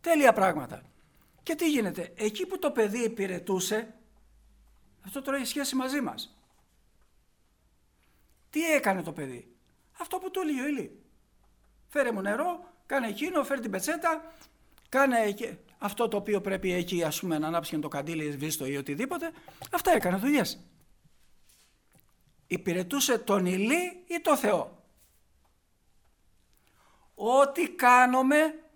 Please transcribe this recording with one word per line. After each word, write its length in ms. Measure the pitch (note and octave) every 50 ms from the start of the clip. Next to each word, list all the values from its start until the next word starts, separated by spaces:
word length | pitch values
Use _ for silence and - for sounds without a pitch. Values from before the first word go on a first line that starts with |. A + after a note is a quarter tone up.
Τέλεια 320 | - E4+ E4 D4+ C#4 A#3+ A3
πράγματα. 480 | G#3+ F#3+ F#3 D#3+ D3+ B2+ A#2 - - - - _ _ _ _ _ _ _ _ _ _ _
Και 80 | - D#4+
τι 140 | D#4 E4+ D#4
γίνεται; 440 | D4 B3+ G#3+ F#3 D#3 F#3+ G#3 - -
Εκεί 300 | - G#3+ G#3+ G#3+ - F#4
που 140 | F#4 G4 F#4
το 120 | - D4
παιδί 320 | C#4+ B3 G#3+ G3+ G3+ B3 A#3
υπηρετούσε, 920 | A3 A3+ - G3 F#3+ F3+ E3+ - - F#3+ F#3 F3+ - G#3+ G#3+ A3+ - - - _ _ _ _ _ _ _ _ _ _ _ _ _ _ _ _ _ _ _ _ -
αυτό 160 | F#3+ - C#4
τώρα 160 | C4 C4 C4+
έχει 80 | C#4 B3+
σχέση 300 | - - D4 C#4 C4+ C4+
μαζί 260 | C4 B3+ C4 C4+ D4
μας. 360 | B3+ D#3 - - - - _ _ _ _ _ _ _ _ _ _ _ _ _ _ _ _ _ _ _ _ _ _ _ _ _ _ _ _ _ _ _ _ _ _ _ _ _ _ _ _ _ _ _ _
Τι 220 | - D4+ E4 E4
έκανε 320 | D#4 C#4 - G3+ F#3+ F#3 E3+
το 80 | E3
παιδί; 440 | D3 D#3+ C#3+ C3 B2 A#2 - - - _ _ _ _ _ _ _ _ -
Αυτό 180 | E4+ - F#4+
που 140 | F#4 F#4+ F#4+
του 80 | F#4 F#4+
έλεγε 220 | F#4 D4+ C#4+ B3+
ο 60 | B3+
Ηλί. 340 | D4 D4 B3+ D#3 - - - _ _ _ _ _ _ _ _ _ _ _ _ _ _ _ _ _
«Φέρε 240 | _ - D4 C4+ A#3+
μου 100 | A3 G3
νερό, 520 | F#3+ G3+ G#3 A#3+ D#4+ F4+ F4 F4 - - - _ _
κάνε 220 | - - C#4 A#3+
εκείνο, 360 | A3 G3+ - C#4+ F4+ F#4 D4+ C4
φέρε 180 | - C#4 C4
την 100 | A3+ A3+
πετσέτα, 600 | G3 F#3+ F#3 D4 E4 E4 F4+ E4 D#4+ D#4+ - - - - - - _ _ - _ - - _ _
κάνε 300 | - C4+ C#4 C4+ B3 A#3
εκει-, 380 | G#3+ G#3 G3+ G#3 A#3 - F#3+ - - - -
αυτό 300 | _ B3+ G3+ G3+ - A#3
το 100 | A3 G#3+
οποίο 240 | G3+ G3+ A3 G#3 -
πρέπει 320 | G3+ G3 G3 F#3 F#3 F#3 F3+
εκεί, 300 | F3+ E3+ F3 F#3+ E3+ E3
ας 160 | D#3 D3 -
πούμε, 180 | - F3+ D#3+
να 100 | D3+ D#3
ανάψει 320 | D#3 E3+ E3 D#3+ - E3 D3+
το 80 | D3
καντήλι, 440 | D3 - C#3+ C#3+ D#3 E3 D#3 D3+ D3+
σβήστο 340 | C#3+ C3+ D3 D#3+ D3+ - C#3
ή 120 | C3+ C#3+
οτιδήποτε». 540 | C#3 C#3 - C#3+ D#3 B3 C4+ F4 E4+ E4+ E4 - - - - - - - -
Αυτά 200 | - F4 - G4
έκανε, 260 | - A#3 - F3+ F#3
δουλειές. 420 | F#3+ G#3 C#4 D4 C4+ F#3+ - - - - - _ _ _ _ _ _ _ - - _ - - - _ - _ _ _ _ _ _ _ _ _ _ - _ _ _ _ _ _ _ _ _
Υπηρετούσε 720 | _ F3+ F3+ - F#3+ E3+ F#3 F#3 F3+ C#4 C#4 B3+ - A#3+
τον 280 | A3 - - G3+ G3+ F3+
Ηλί 580 | F3+ F#3 F#3 G3+ A3+ D4 F4 F4+ F4+ F4 - -
ή 120 | - E4+ E4+
το 160 | - E4 D4
Θεό; 460 | B3+ - - G3+ E3 A2 - - - _ _ _ _ _ _ _ _ _ _ _ _ _ _ _ _ _ _ _ _ _ _ _ _ _ _ _ _ _ _ _ _ _ _ _ _ _ _ _ _ _ _ _ _ _ - _
Ό,τι 540 | - G3+ A3+ B3+ C4+ C#4 C#4 C#4 E4+ E4+ -
κάνουμε 920 | - - B3+ B3 B3 B3 B3+ B3 B3 C4 C4 C4 D4 D4+ D#4 D#4 D#4 - - - _